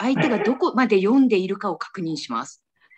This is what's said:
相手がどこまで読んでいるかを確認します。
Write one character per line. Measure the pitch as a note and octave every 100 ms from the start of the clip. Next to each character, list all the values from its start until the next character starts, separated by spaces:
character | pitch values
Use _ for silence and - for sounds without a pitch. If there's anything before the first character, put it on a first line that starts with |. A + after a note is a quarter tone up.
相 | A#3 C4+
手 | D4+
が | G#3+
ど | A3 C4
こ | F4+
ま | A#3+ B3
で | G3
読 | G3 C4+
ん | B3+
で | G3
い | F#3
る | G3
か | G3+
を | D#3+
確 | - -
認 | D#3+ D3
し | -
ま | A#2 C3
す。 | - _ _ _